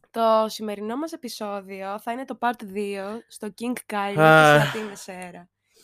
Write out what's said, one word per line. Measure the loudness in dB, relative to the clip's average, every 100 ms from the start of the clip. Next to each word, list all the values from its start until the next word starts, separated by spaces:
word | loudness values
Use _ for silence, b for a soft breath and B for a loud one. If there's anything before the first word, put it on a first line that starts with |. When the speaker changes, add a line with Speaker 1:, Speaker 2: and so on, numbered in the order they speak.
| _
Speaker 1:
το | -2 2 4 2
σημερινό | -4 -10 -8 -8 -6
μας | -8
επεισόδιο | -10 -12 -12 -10 -10 -12 -12 -10 -10
θα | -8
είναι | -10
το | -10 -6
part | -4 -4
δύο | -8 -8 -6 -6 -10 -12 -14
στο | -14 -14 -8
King | -8 -8 -6
Kylo | -6 -4
και | 4
Speaker 2:
Αχ. | 8 8 8 6 4
Speaker 1:
στην | -4
Αττίνες | -10 -12 -14
Αέρα. | -14 -14 -18 -20 _ b b